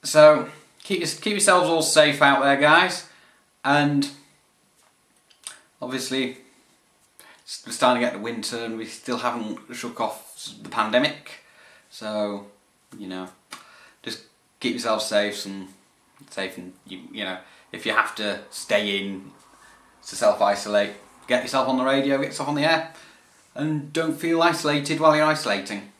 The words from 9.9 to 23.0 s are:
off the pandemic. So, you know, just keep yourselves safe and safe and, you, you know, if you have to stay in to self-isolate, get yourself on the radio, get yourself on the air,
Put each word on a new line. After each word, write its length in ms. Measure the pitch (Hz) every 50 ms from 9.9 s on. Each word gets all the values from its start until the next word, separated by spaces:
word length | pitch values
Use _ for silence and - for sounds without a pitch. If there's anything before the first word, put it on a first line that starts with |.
| 117 -
off 520 | 117 104 - - - - - - - - - - -
the 60 | -
pandemic. 760 | - - 107 107 110 123 147 - - - - - - - _ _ _ - - - - - _ _
So, 580 | - - 113 107 107 107 104 104 101 101 101 101 - _ _ _ _ _ _ _ -
you 120 | - 101 95
know, 200 | 92 92 92 90 - _ _ _ - - - - - - - - _ _ -
just 200 | 120 110 - - _ _ _ _ _ _ _
keep 120 | - 120 -
yourselves 340 | - 117 117 110 107 -
safe 400 | - 110 104 104 104 101 - -
and 220 | 101 98 98 95 92 - _ _ _ _ _ _ _ _ _ - -
safe 280 | - - 95 92 - -
and, 160 | 90 92 - _ _
you, 140 | - 95 90 - -
you 140 | - 110 104
know, 140 | 92 92 92 - - - - _ _ -
if 140 | 90 -
you 60 | 110 107
have 220 | 113 110 - -
to 240 | - 107 104 95 90 - -
stay 480 | - - - - 110 104 107 101 98 101
in 340 | 98 98 98 95 95 - - - _ _ - - - - - - _ _ _ _ -
to 100 | - -
self-isolate, 760 | - - 107 101 - 101 101 101 - - 107 104 104 101 101 - - - - - - -
get 160 | - 123 120 -
yourself 260 | - - 135 127 131
on 80 | 131
the 80 | 131 127
radio, 340 | 131 135 139 135 139 139 135
get 80 | 139
yourself 220 | 135 - - 143 139
on 60 | 151
the 100 | 147 147
air, 280 | 160 165 160 - - - -